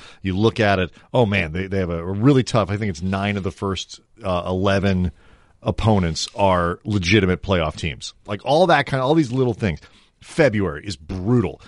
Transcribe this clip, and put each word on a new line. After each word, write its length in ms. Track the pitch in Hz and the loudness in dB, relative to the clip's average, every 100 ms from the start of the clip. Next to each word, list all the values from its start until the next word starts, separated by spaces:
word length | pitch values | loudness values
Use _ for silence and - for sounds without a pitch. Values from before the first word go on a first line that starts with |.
| - - | -14 -10
you 140 | 95 92 | -4 2
look 240 | 113 110 | 2 2
at 200 | 104 95 | 2 2
it, 120 | 90 - _ | -2 -8 _
oh 120 | 127 113 | 0 2
man, 280 | 101 82 | 0 -2
they, 140 | 85 95 | -4 -4
they 100 | 98 | -2
have 100 | 90 | -2
a 160 | 85 85 | -4 -6
really 380 | 101 123 131 | 0 4 4
tough, 260 | - 120 92 | 2 0 0
I 80 | 101 | -2
think 120 | 107 | -4
it's 120 | 80 | -4
nine 360 | 92 95 101 101 | -4 -2 -2 -4
of 60 | |
the 80 | 92 | -4
first, 500 | - 98 90 - - _ _ | -6 -6 -6 -8 -16 _ _
uh, 200 | 101 90 87 | -4 -4 -2
eleven 640 | 92 98 98 98 92 87 - _ - _ _ | -2 2 2 2 0 -2 -4 _ -20 _ _
opponents 640 | - - 117 104 85 78 - 113 | -6 -2 2 2 2 -4 -8 0
are 440 | 98 90 85 90 | 2 2 0 -4
legitimate 580 | - 104 85 107 92 90 | -2 -2 2 2 2 -2
playoff 340 | 92 92 78 - | 0 -2 -2 -4
teams. 380 | 82 64 - - - | -8 -8 -14 -18 -12
Like, 160 | 104 123 | -10 0
all 220 | 151 180 | 2 4
that 180 | 147 139 | 2 2
kind 160 | 135 | -2
of, 60 | 131 | 2
all 80 | 160 | 2
these 160 | 135 | 2
little 220 | 131 123 | 0 0
things. 260 | 101 107 76 - _ _ _ | 0 -2 -4 -10 _ _ _
February 640 | - - 143 104 92 73 101 | -14 2 2 4 -2 -4 -10
is 100 | 95 | -12
brutal. 640 | 78 95 95 123 90 - | -10 -6 2 2 2 -4